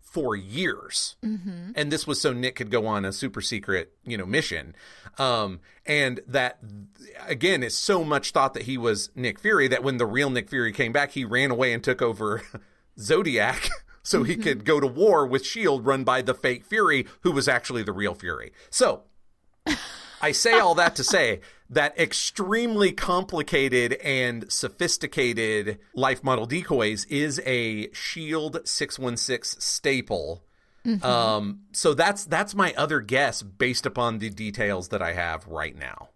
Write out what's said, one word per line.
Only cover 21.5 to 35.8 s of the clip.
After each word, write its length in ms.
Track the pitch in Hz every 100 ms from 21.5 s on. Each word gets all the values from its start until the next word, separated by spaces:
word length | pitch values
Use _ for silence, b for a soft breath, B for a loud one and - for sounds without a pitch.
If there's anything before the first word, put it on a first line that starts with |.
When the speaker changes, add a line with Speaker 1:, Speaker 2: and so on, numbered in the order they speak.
Speaker 1:
<laughs> 160 | - _
that 280 | 135 147 147
extremely 920 | 156 - - - 190 220 240 214 196
complicated 1040 | 185 - 180 190 175 147 156 135 127 120
and 560 | 131 147 135 123 120 -
sophisticated 1300 | - 123 - 170 - - - 123 120 110 107 104 101 b
life 280 | - 131 131
model 240 | 135 127 113
decoys 580 | 156 165 139 107 107 -
is 340 | 143 151 131
a 460 | 131 127 113 107 107
shield 680 | - - 170 156 156 151 - -
six 320 | - 143 -
one 180 | 127 117
six 400 | - 123 - -
staple. 880 | - - 151 131 - 98 73 85 _ _ _ _ 240
Speaker 2:
Mm-hmm. 180 | 214
Speaker 1:
Um, 560 | 127 120 113 107 104 101 -
so 220 | - 170
that's, 320 | 143 170 202 160
that's 280 | 160 202
my 200 | 196 185 139
other 240 | 147 147
guess 420 | 104 127 139 -
based 440 | 101 92 127 123 135
upon 320 | 127 120 113
the 100 | 110
details 580 | 98 110 104 104 95 90
that 120 | 104
I 120 | 85
have 320 | 87 85 80 78
right 300 | 80 78
now. 340 | 65